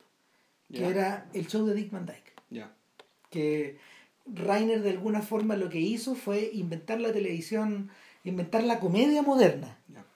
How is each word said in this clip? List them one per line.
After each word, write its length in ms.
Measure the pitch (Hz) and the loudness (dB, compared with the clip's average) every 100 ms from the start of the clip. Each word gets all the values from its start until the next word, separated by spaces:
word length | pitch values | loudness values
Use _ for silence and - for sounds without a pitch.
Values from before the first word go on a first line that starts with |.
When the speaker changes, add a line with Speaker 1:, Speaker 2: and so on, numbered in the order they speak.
| _ _ _ _ _ _ _ | _ _ _ _ _ _ _
Speaker 1:
que 120 | - | -4
Speaker 2:
Ya. 80 | 180 | -2
Speaker 1:
era 420 | 190 190 202 - | 0 0 -2 -8
el 140 | 190 170 | -8 -2
show 180 | 214 | 0
de 100 | 214 | 2
Dick 160 | 208 208 | 0 -2
Van 120 | 190 175 | -8 -10
Dyke. 260 | - - - _ | -12 -20 -20 _
Speaker 2:
Ya. 220 | 117 107 _ _ _ - _ _ | -14 -14 _ _ _ -20 _ _
Speaker 1:
Que 480 | 165 151 151 143 139 - - - _ 269 | -2 0 0 -2 -8 -20 -20 -20 _ -14
Reiner 560 | 185 175 202 220 220 | -6 0 2 2 2
de 80 | 202 | 0
alguna 320 | 185 214 208 | 0 0 -2
forma 340 | 208 214 214 202 | -2 -2 0 0
lo 140 | 175 | -2
que 100 | 165 | -2
hizo 340 | 185 233 262 | 0 -2 -4
fue 360 | 254 202 202 220 | -4 -2 -2 -2
inventar 480 | 214 170 165 - 226 | -4 -4 -6 -6 -2
la 100 | 226 | 0
televisión, 760 | 208 185 170 - 220 214 202 196 - - - | 0 -2 -4 -4 -2 -2 -4 -6 -12 -20 -14
inventar 380 | 180 180 170 220 | -6 -4 0 2
la 140 | 233 233 | 2 2
comedia 440 | 190 190 294 294 | 2 4 6 4
moderna 560 | 277 262 208 - - - _ | 4 8 6 6 -8 -16 _
Speaker 2:
Ya. 160 | - - | -20 -20